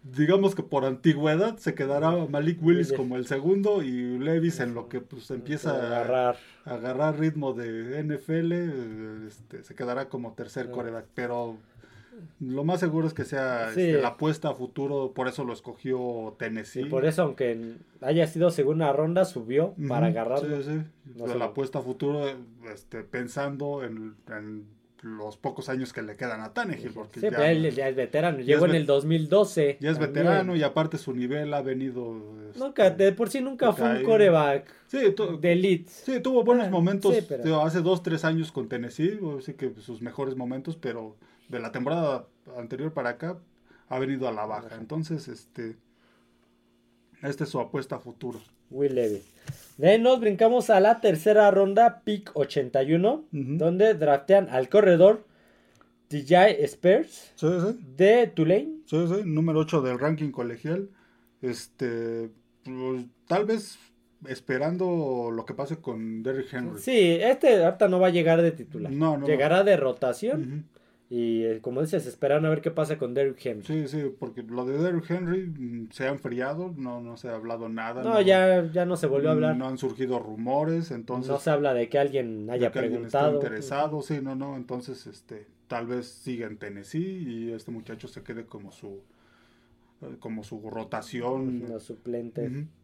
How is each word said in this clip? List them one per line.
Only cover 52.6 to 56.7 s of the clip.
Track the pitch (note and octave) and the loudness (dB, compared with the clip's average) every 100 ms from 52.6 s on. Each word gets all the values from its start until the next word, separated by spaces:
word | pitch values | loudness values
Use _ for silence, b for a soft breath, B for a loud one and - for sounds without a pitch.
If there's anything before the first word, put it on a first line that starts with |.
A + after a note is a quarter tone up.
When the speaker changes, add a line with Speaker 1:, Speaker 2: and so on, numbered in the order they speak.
| B2+ C3+ | 0 0
Speaker 2:
y | C3+ | 4
uno, | E3 G3+ D#4 - | 4 4 2 -4
Speaker 1:
Ujú. | D3 C3 D#3 | -6 -4 0
Speaker 2:
donde | D#3+ F3+ G#3+ F3 | 2 4 4 6
draftean | D3+ C#3 - G3 F#3 | 4 2 6 6 6
al | C3 C3 | -2 4
corredor | G#3 G3+ E3+ F#3+ A3 - b b b b b b _ _ | 6 8 10 10 8 -2 b b b b b b _ _
T | D3 | -8
J | C3+ F3 G3+ | 6 8 8
Spears | C#3+ D3 | 6 -2